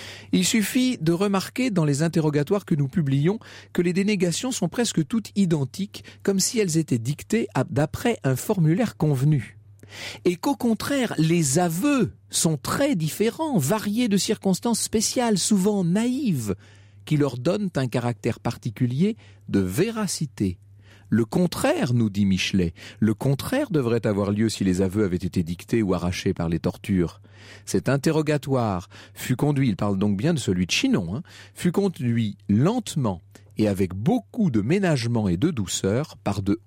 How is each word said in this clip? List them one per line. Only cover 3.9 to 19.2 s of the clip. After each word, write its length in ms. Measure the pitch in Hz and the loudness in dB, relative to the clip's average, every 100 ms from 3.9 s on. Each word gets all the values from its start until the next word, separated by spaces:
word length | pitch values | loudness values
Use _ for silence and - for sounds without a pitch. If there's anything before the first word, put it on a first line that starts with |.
dénégations 580 | 175 196 208 175 160 254 | 2 2 2 0 0 -4
sont 180 | - 170 | -2 -2
presque 380 | - 233 - 151 | -2 0 0 0
toutes 240 | 226 - 202 | -2 -2 0
identiques, 680 | 190 160 135 - 196 - - - | 2 2 -2 -6 -8 -10 -20 -6
comme 160 | - 196 | -2 0
si 180 | - 233 | 0 0
elles 180 | 196 156 | 0 0
étaient 220 | 151 123 | 0 0
dictées 480 | 113 147 - 220 - | -2 -6 -2 -2 0
à, 80 | - | -2
d'après 560 | - 123 151 - 240 220 | -2 0 -2 -2 -2 -2
un 100 | - | -2
formulaire 640 | 127 - 202 156 180 226 - | -2 -2 2 2 2 -2 0
convenu. 640 | 156 135 143 147 - - - - - - - - | 0 2 2 2 -2 -14 -20 -20 -20 -16 -14 -4
Et 100 | 180 | -2
qu'au 220 | 175 285 - | 0 -2 0
contraire, 580 | 240 220 - 285 233 - | 0 0 -2 -2 0 0
les 440 | 160 170 147 147 | 2 2 2 2
aveux 520 | 175 165 285 277 123 - - | 0 0 2 2 0 -4 -8
sont 260 | - 165 151 | -2 0 -2
très 400 | - - 285 208 | -2 0 2 0
différents, 640 | 156 - 220 220 320 240 | -2 0 -2 -2 0 0
variés 500 | 131 214 208 214 247 | 0 0 -2 0 2
de 80 | 196 | 2
circonstances 640 | - 208 196 180 240 226 | 0 -2 0 0 0 -2
spéciales, 580 | - 220 - 269 240 196 | 0 -2 0 0 0 2
souvent 460 | - 208 196 208 | 2 2 2 2
naïves, 720 | 170 196 240 254 262 143 107 92 - - - - | 2 2 0 0 0 0 -2 -6 -10 -20 -20 -12
qui 120 | - 151 | -2 2
leur 220 | 143 123 | 2 0
donnent 320 | 123 208 196 139 | -2 -2 -2 -2
un 100 | 127 | -2
caractère 540 | 127 120 113 117 - | -2 -2 -2 -4 -2
particulier 760 | 127 - 123 104 123 131 202 226 | -4 -6 -6 -2 -2 2 0 -2